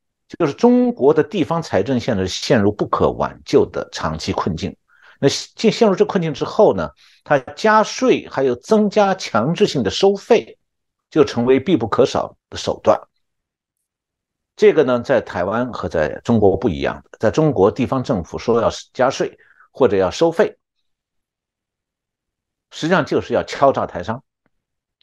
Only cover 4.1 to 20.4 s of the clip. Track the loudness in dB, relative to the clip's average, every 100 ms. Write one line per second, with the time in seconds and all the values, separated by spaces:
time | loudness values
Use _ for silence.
4.1 | -6 -6 -4 -4 -6 -8 -12 _ _ -20
5.1 | -2 -2 -2 -10 -2 -2 2 2 2 0
6.1 | 0 -4 -6 -4 2 2 2 -4 _ _
7.1 | _ 0 0 0 -4 2 2 0 0 0
8.1 | 0 -2 -2 -2 -2 0 2 2 2 0
9.1 | 0 -4 -2 -2 0 0 0 -4 0 0
10.1 | 0 2 0 0 -20 _ _ _ _ _
11.1 | 0 2 2 2 2 2 -2 0 0 0
12.1 | 0 -6 _ _ -10 -8 -2 0 0 -2
13.1 | _ _ _ _ _ _ _ _ _ _
14.1 | _ _ _ _ 2 4 4 2 0 0
15.1 | -2 -2 -6 -4 -2 -4 -6 -4 -2 -2
16.1 | -4 0 2 4 2 -2 -2 -6 -6 -14
17.1 | -2 0 2 0 4 2 2 -4 -4 -2
18.1 | -4 -6 -8 -2 0 0 -4 -10 -2 -2
19.1 | 0 -6 -8 _ _ _ 0 2 2 0
20.1 | 2 0 0